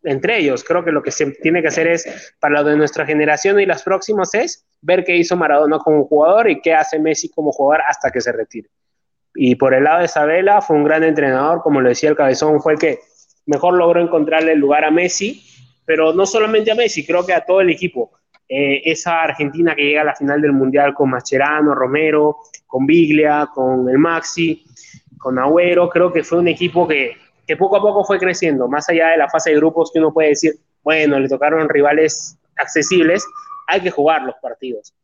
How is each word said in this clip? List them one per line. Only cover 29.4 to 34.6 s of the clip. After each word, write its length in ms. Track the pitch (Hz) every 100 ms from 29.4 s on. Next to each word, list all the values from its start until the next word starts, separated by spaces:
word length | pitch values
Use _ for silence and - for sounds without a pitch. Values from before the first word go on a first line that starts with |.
| 165
de 60 | 151
grupos 340 | 160 160 160
que 60 | 165
uno 120 | 160
puede 180 | 156 156
decir, 240 | 139 160 - _ _
bueno, 360 | 151 156 151 139
le 100 | 135
tocaron 400 | 135 147 160 151
rivales 680 | 147 143 151 156 - - _ _ -
accesibles, 680 | 143 156 - 185 160 190 - - - - -
hay 140 | 185
que 100 | 180
jugar 320 | 151 147 156
los 120 | 131 -
partidos. 520 | 123 113